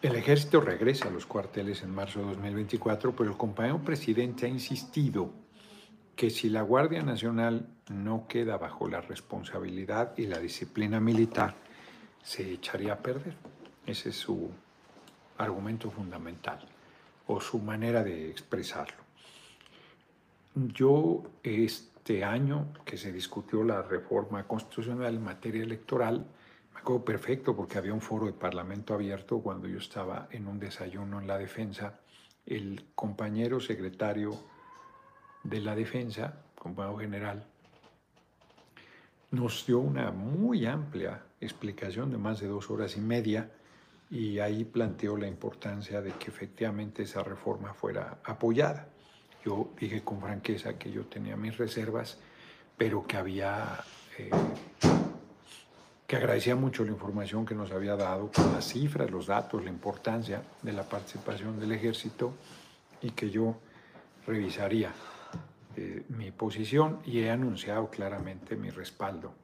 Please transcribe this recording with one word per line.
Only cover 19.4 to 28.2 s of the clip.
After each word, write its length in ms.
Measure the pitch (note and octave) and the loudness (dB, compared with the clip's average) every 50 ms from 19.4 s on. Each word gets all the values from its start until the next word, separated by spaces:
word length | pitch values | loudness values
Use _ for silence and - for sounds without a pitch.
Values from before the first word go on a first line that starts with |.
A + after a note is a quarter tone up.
| - - - - - - - - - - - _ _ _ _ _ _ _ _ _ _ _ _ | -20 -20 -20 -20 -20 -20 -20 -20 -20 -20 -20 _ _ _ _ _ _ _ _ _ _ _ _
Yo, 680 | C#3 C3 A#2 G#2 - C3 C3+ C#3 D3 - E2 E2+ - - - - - _ | 0 0 0 2 6 8 8 10 10 8 6 4 2 0 -6 -16 -6 _
este 800 | A#2+ G#2+ G#2+ A2+ G#2+ - - - - - - - - A2+ F#2+ G2 | 0 4 6 4 4 4 -2 -10 -16 -20 -18 0 0 2 2 2
año 500 | G2+ A2 B2+ C#3 C#3 C#3+ D3 D3 D3 - - - | 2 2 2 2 2 2 0 -2 -4 -8 -12 -10
que 140 | - - - | -10 -10 -8
se 140 | - G2+ | -8 -6
discutió 520 | F2+ F#2 F#2+ - - G#2 G2 - - G#2+ A2 | -6 -6 -6 -6 -6 -8 -6 0 2 4 4
la 200 | A#2 G#2+ G2 F#2 | 4 4 2 0
reforma 640 | - F#2+ F2+ - - - G#2 G2 G2+ G#2+ G2+ G2 - | 0 -2 -2 0 2 0 0 2 0 -4 -6 -2 -2
constitucional 680 | A2+ A2 - - - - A#2 A#2+ B2 B2 B2 A#2 A#2 | -4 -4 -4 -6 -8 -6 -4 -2 -2 0 0 0 0
en 100 | A2+ A2 | -2 -2
materia 380 | G2+ F#2+ - - A2+ A2 A2 | -4 -8 -6 -6 -4 -2 -2
electoral, 640 | A2+ A2+ A2 A2 - - C#3 B2 A#2+ A2+ A#2+ - - - - - - - - - _ _ - | -2 -2 -4 -6 -4 -2 2 2 4 2 2 0 -2 -6 -14 -20 -20 -20 -20 -20 _ _ -18
me 60 | - | -8
acuerdo 260 | - - B2+ B2 A#2+ | 0 2 2 2 2
perfecto 500 | - C3+ G2 - - C3 C#3 - C3 A2 | 2 -2 0 0 0 -2 0 2 0 0
porque 220 | G2+ F#2+ - - G2+ | 0 -2 -4 -4 -4
había 160 | F2+ G2+ G#2+ | -2 0 -2
un 80 | A2 | -2
foro 240 | G#2+ - A2+ G#2+ | -2 -2 -2 0